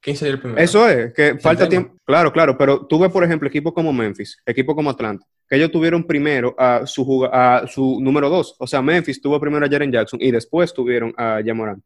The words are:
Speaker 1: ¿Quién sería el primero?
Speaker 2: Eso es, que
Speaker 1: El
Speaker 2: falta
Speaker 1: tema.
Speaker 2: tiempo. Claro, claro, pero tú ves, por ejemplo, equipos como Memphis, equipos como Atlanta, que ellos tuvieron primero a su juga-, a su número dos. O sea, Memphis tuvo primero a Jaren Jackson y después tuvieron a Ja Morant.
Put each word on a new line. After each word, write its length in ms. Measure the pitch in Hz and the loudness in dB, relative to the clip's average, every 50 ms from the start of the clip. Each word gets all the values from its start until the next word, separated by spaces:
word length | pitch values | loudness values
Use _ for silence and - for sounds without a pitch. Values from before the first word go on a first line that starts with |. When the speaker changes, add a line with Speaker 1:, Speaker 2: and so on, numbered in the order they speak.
Speaker 1:
¿Quién 160 | _ - 143 | _ -6 -6
sería 180 | - - 147 135 | -4 -2 -4 -4
el 60 | 135 | -4
primero? 200 | - 131 113 110 165 | -6 -6 0 2 2
Speaker 2:
Eso 260 | 170 170 208 226 233 | 4 4 4 4 6
es, 240 | 170 123 113 120 - | 4 2 0 -4 0
que 160 | - 151 147 | 2 2 2
Speaker 1:
El 120 | 127 113 | 2 2
Speaker 2:
falta 280 | - 160 165 170 185 165 | 2 2 4 4 4 2
Speaker 1:
tema. 20 | |
Speaker 2:
tiempo. 300 | 185 185 175 - _ _ _ | 2 0 0 -4 _ _ _
Claro, 280 | - 135 160 175 151 - | 2 2 4 4 4 4
claro, 240 | 160 165 147 131 | 2 2 2 4
pero 300 | - 143 135 139 135 - | 2 2 2 2 2 0
tú 120 | - - 156 | -2 0 2
ves, 120 | 180 190 | 2 2
por 140 | 180 196 180 | 2 2 0
ejemplo, 220 | 170 170 160 139 | 2 0 -2 -4
equipos 280 | 139 - 151 143 165 160 | -4 -4 -4 -4 -4 -4
como 180 | - 170 165 139 | -2 -2 -2 0
Memphis, 460 | 123 113 107 98 - 104 - - _ _ | 0 -2 -4 -4 -8 -12 -14 -14 _ _
equipos 280 | - 120 - 131 139 156 | -8 -4 -2 -2 -2 -2
como 140 | 151 151 143 | -2 -2 -4
Atlanta, 380 | 131 - 123 107 104 98 _ _ _ _ _ _ | -4 -4 -4 -6 -6 -8 _ _ _ _ _ _
que 80 | 135 | 0
ellos 140 | 135 156 160 | 2 2 2
tuvieron 340 | - 175 160 165 165 170 165 | 0 0 0 2 0 0 -2
primero 500 | 170 170 147 143 151 147 135 120 123 123 | -2 -2 -2 0 0 0 0 -2 -4 -2
a 300 | - 131 127 123 120 127 | 2 2 2 2 2 -2
su 180 | 139 - - 131 | -4 -4 -4 -2
juga-, 540 | 131 135 131 131 123 - 127 127 123 123 123 | 0 0 0 0 0 2 2 4 4 4 2
a 80 | 110 | 0
su 320 | 131 - - 135 131 131 - | -4 -6 -4 -2 -2 -2 -2
número 300 | 131 135 135 147 143 139 | -2 0 0 0 0 0
dos. 260 | 165 185 147 - - _ | 0 0 -2 -4 -8 _
O 80 | 123 | -12
sea, 140 | 123 - 139 | -4 -4 -2
Memphis 400 | 127 143 165 180 160 - 139 - | 0 2 0 0 0 -2 -8 -6
tuvo 180 | _ 139 143 147 | _ -2 -2 -2
primero 280 | 147 147 147 151 143 | -2 -2 -2 0 0
a 20 | 143 | 0
Jaren 240 | 143 143 147 143 123 | 0 0 -2 0 0
Jackson 260 | 117 107 104 - 120 - | -2 -2 -2 -6 -4 -2
y 80 | 131 | 0
después 420 | 120 117 110 _ - 165 175 170 170 | 0 0 -4 _ -2 -2 -2 -2 -2
tuvieron 400 | - 127 120 123 120 113 117 117 | -6 -4 -2 -2 -2 -2 -6 -6
a 240 | - 120 113 110 107 107 | -6 -4 -4 -2 -2 -4
Ja 80 | 113 113 | -4 -4
Morant. 300 | 113 110 107 101 98 _ | -4 -6 -8 -8 -12 _